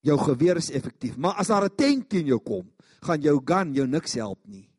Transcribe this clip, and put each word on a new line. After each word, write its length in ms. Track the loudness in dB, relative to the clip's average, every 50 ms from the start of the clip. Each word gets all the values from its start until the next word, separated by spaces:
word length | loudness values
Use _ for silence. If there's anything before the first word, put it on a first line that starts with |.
Jou 160 | 2 2 2
geweer 400 | 2 2 0 2 4 4 2 2
is 140 | 2 -2 -4
effektief, 460 | -6 -6 -6 -6 -10 _ -8 -8 -6
maar 180 | -2 -2 -2 -2
as 120 | -2 0
daar 180 | 2 2 2 2
'n 100 | 0 0
tank 340 | 2 2 2 2 0 -2 _
teen 180 | -2 -2 2
jou 120 | 2 0 0
kom, 320 | _ -4 -8 -8 -8 -12 _ _ _ _ _ _
gaan 200 | -4 -2 -2 0
jou 200 | 2 2 2 2 2
gun 280 | 2 0 0 0 0 0
jou 140 | -2 0
niks 260 | 0 -2 -2 -4 -4 -6
help 260 | -6 -6 -6 -10 _ _
nie. 220 | -20 -20 -20 -20 _ _